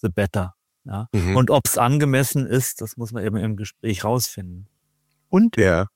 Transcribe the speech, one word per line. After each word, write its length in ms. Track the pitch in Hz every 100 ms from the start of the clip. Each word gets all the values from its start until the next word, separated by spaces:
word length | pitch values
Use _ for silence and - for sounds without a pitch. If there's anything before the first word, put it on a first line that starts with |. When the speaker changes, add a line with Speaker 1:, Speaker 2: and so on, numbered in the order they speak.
Speaker 1:
the 80 | 107
better, 460 | 90 98 104 92 - _ _
ja. 240 | - 98 113
Speaker 2:
Mhm. 220 | 107 90
Speaker 1:
Und 160 | 104 127
ob's 260 | 139 - -
angemessen 680 | 120 147 147 131 135 147 131
ist, 340 | 123 123 -
das 160 | 110 -
muss 140 | 113
man 140 | 117
eben 140 | 101 107
im 180 | 110 104
Gespräch 480 | 107 _ 113 98
rausfinden. 640 | 107 123 110 - 92 90 101 _ _ _ _ _ -
Speaker 3:
Und 280 | 185 226 -
Speaker 2:
Ja. 300 | 95 85 98